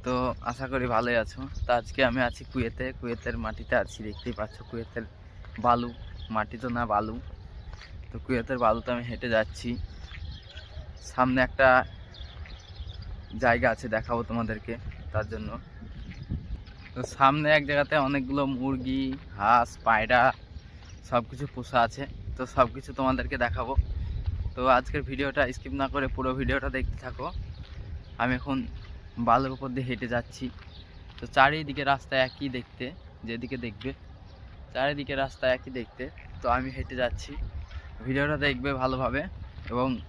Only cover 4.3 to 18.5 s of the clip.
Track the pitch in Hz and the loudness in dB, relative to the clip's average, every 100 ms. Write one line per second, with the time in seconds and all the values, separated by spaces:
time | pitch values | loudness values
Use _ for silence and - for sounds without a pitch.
4.3 | 107 107 - 123 117 113 120 110 - - | -4 -6 -8 -10 -8 -6 -8 -8 -14 -18
5.3 | - - - 120 120 120 120 - - - | -14 -12 2 6 6 4 -6 -12 -10 -2
6.3 | 110 107 117 127 120 117 104 110 117 - | -2 -2 -4 -2 -2 2 2 2 -4 -10
7.3 | - - - - - - - - - - | -14 -14 -14 -12 -14 -14 -14 -10 -10 -2
8.3 | 123 113 127 117 113 110 120 120 113 123 | -2 0 4 4 4 0 -4 -2 -4 2
9.3 | 113 110 - 120 123 - - - - - | 2 2 -4 -6 -4 -6 -10 -14 -12 -10
10.3 | - - - - - - - - - 127 | -12 -14 -16 -14 -14 -12 -14 -6 2 4
11.3 | 131 127 - 131 127 - - - - - | 4 2 6 8 8 6 -10 -14 -14 -14
12.3 | - - - - - - - - - - | -12 -12 -14 -14 -12 -10 -10 -10 -10 -10
13.3 | 107 123 120 123 113 123 110 113 117 117 | 2 4 6 4 2 0 -2 0 -2 0
14.3 | 113 110 110 - 117 - - - 107 107 | -2 -2 -4 -6 -8 -8 -10 -4 -4 -2
15.3 | 110 107 117 - - - - - - - | -6 -6 -8 -12 -16 -12 -12 -12 -12 -6
16.3 | - - - - - - 123 127 - 135 | -6 -4 -8 -8 -16 -12 -8 -8 6 6
17.3 | 147 151 151 143 143 139 151 135 139 127 | 8 6 6 6 2 4 4 4 2 2
18.3 | 139 139 | 0 2